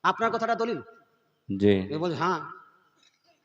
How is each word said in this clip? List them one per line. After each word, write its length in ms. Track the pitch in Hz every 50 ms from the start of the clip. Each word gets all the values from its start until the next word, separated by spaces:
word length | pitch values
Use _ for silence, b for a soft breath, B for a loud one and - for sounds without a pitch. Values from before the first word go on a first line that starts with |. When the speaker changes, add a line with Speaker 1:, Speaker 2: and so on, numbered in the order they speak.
| -
Speaker 1:
আপনার 280 | 175 185 - 226 226
কথাটা 240 | 226 226 226 226 233
দলিল? 260 | 214 226 233 214 139 - - - - _ _ _ _ _ _ _ _ _ - 98 95
Speaker 2:
জি। 360 | - - 101 95 95 - 147
Speaker 1:
এ 40 | 156
বলছে, 200 | 170 180 156 131
"হ্যাঁ।" 220 | 160 180 185 156 - - - - - - _ _ _ _ _ _ _ _ _ _ _ _ _ _ _